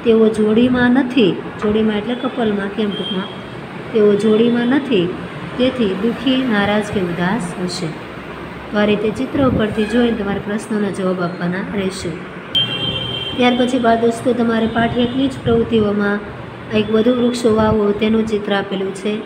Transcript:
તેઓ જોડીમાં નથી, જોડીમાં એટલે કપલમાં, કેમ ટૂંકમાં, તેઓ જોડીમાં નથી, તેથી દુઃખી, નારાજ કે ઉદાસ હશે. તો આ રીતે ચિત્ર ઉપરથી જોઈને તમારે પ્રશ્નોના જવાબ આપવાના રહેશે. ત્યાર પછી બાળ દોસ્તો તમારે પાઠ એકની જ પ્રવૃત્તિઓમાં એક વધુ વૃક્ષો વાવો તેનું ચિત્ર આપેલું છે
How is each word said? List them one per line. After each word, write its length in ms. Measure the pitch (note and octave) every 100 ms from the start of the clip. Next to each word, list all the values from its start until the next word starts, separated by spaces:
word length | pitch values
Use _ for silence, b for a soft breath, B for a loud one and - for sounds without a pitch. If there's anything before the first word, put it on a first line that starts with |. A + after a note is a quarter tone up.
તેઓ 240 | A#3+ A3+ A3
જોડીમાં 640 | A3 G#3+ A3 B3+ B3 B3
નથી, 400 | B3+ - C#4 G3
જોડીમાં 680 | - - - G#3+ G#3+ A3 G#3
એટલે 180 | G#3 B3
કપલમાં, 540 | C4 - A3 G3+ G3
કેમ 220 | G3 G#3
ટૂંકમાં, 360 | F3+ F3+ F#3 G3+ - - - - - -
તેઓ 200 | A3+ G#3
જોડીમાં 540 | G3+ A3 G#3+ A#3+ A#3+ A#3+
નથી, 380 | C#4+ C#4 G#3+ F3 - - - - -
તેથી 380 | B3+ B3 G#3+ F#3
દુઃખી, 340 | A3+ - C4+ C4
નારાજ 460 | C4 G#3+ G3+ G#3 G3+
કે 60 | G#3+
ઉદાસ 540 | F3+ F3 F3 A3+ F3+ -
હશે. 240 | F3+ - E3 D3+ - - - - - - -
તો 60 | G#3
આ 80 | G#3
રીતે 240 | G#3 G#3+
ચિત્ર 380 | - C4 C#4+ C4+
ઉપરથી 380 | - G#3+ G#3+ G#3
જોઈને 320 | A#3 A#3+ A3
તમારે 220 | G3 G3
પ્રશ્નોના 500 | G3+ G#3 - G#3+ G3+
જવાબ 320 | F#3 F#3 F#3
આપવાના 440 | F3 F3+ F3 F3+ G#3+
રહેશે. 360 | G#3 F#3+ F#3+ F3+ D#3 - - - - - C6+ - - - - - -
ત્યાર 160 | B3 B3
પછી 220 | B3 C4
બાળ 220 | A#3 A3+
દોસ્તો 320 | A#3 A3+ C4+
તમારે 340 | A#3 A#3 A3+ A3
પાઠ 300 | A3+ A#3 A#3+
એકની 300 | A#3+ B3+ C4+
જ 40 | C4
પ્રવૃત્તિઓમાં 760 | - A#3 A3+ A3+ G#3 G3+ G3+ G#3 - - - - -
એક 180 | A3 G#3
વધુ 220 | A3 A#3
વૃક્ષો 420 | B3 A#3+ A#3+ A#3 G#3+
વાવો 360 | G#3+ G#3+ G3+
તેનું 360 | G3+ A3 A3 A3
ચિત્ર 260 | G#3 G#3
આપેલું 400 | G3+ F#3+ F#3+ F#3+ F#3+
છે 220 | G#3+ G#3+